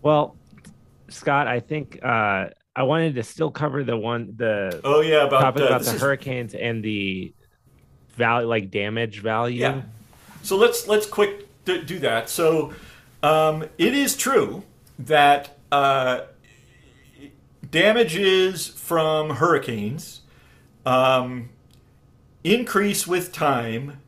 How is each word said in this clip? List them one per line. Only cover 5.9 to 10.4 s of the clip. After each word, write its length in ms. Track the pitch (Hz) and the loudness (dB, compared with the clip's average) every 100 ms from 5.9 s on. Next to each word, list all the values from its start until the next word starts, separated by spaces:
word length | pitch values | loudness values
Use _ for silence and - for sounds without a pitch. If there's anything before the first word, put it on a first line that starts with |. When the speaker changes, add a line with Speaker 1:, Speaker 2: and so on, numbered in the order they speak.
Speaker 1:
the 60 | 113 | -2
Speaker 2:
is 40 | |
Speaker 1:
hurricanes 540 | 135 135 139 127 113 | 0 -2 -4 -8 -8
and 280 | - 117 113 | -8 -6 -4
the 520 | 107 104 98 92 87 _ _ _ _ _ _ _ _ - | -4 -4 -4 -4 -8 _ _ _ _ _ _ _ _ -2
value, 320 | 120 117 117 | 2 2 0
like, 220 | 113 98 | -2 -2
damage 500 | 101 101 113 117 101 | -6 -4 -4 -6 -6
value. 400 | 107 110 120 123 | -4 -2 -2 -2
Speaker 2:
Yeah. 220 | 131 135 113 - - - - - | -2 -4 -10 -18 -20 -20 -20 -18